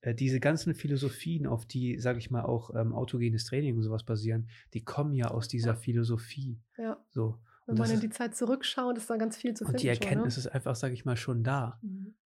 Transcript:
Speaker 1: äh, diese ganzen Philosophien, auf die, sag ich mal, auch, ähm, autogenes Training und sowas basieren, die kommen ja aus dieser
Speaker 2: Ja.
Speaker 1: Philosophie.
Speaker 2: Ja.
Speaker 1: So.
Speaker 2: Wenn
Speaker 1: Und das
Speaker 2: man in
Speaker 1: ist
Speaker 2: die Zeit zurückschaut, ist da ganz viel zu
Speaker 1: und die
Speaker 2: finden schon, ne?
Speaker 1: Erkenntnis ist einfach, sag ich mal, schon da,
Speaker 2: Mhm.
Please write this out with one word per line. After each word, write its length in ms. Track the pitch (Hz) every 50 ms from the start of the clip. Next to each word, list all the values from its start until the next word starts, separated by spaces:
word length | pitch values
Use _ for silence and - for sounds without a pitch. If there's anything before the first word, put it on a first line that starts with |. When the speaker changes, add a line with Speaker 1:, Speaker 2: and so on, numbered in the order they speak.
| -
Speaker 1:
äh, 120 | 120 117
diese 260 | 117 135 131 131 131
ganzen 340 | 120 143 156 156 - 175 156
Philosophien, 720 | - - 147 143 135 135 131 - - - 160 170 160 143
auf 180 | 131 117 113 117
die, 320 | - - 131 123 123 120 -
sag 180 | 120 123 123 117
ich 120 | 113 -
mal, 120 | 127 117 113
auch, 320 | - 123 117 113 - -
ähm, 180 | 117 113 113 113
autogenes 500 | 120 127 - - 127 120 117 113 113 113
Training 300 | - - 135 147 143 120
und 60 | 113 110
sowas 220 | 110 110 110 110
basieren, 440 | - 113 107 107 110 113 113 113 113 - - - - -
die 100 | 110 -
kommen 300 | - - - 147 151 143
ja 140 | 131 120 117
aus 200 | - 117 113 -
dieser 240 | - 120 113 120 113
Speaker 2:
Ja. 40 |
Speaker 1:
Philosophie. 840 | 113 - - 120 117 117 113 117 113 - - - 143 135 131 117 113 - _ _ -
Speaker 2:
Ja. 240 | 226 220 220 - - _
Speaker 1:
So. 280 | _ 139 110 110 113 - - _ - _ _
Speaker 2:
Wenn 60 | - 226
Speaker 1:
Und 40 | 220
das 100 | 226 220
Speaker 2:
man 20 |
in 40 | 226
Speaker 1:
ist 60 | 220 220
Speaker 2:
die 80 | 220
Zeit 240 | - - 247 226 226
zurückschaut, 640 | - 240 226 254 262 262 - - - 254 247 247 233
ist 100 | 220 -
da 80 | 240
ganz 200 | 220 220 226 220
viel 180 | - - 247 220
zu 100 | - 233
Speaker 1:
und 160 | - - 254
die 60 | 254 127
Speaker 2:
finden 60 | 120
schon, 60 | 117
ne? 60 | - 196
Speaker 1:
Erkenntnis 260 | 139 110 113 123 120 -
ist 80 | 127 -
einfach, 260 | - 135 - 127 127
sag 160 | - - 135 123
ich 120 | 120 -
mal, 120 | 135 123
schon 260 | 117 - - 127 117 113
da, 360 | 123 135 143 127 113 123 - -
Speaker 2:
Mhm. 320 | 208 190 196 196 208 220 _ _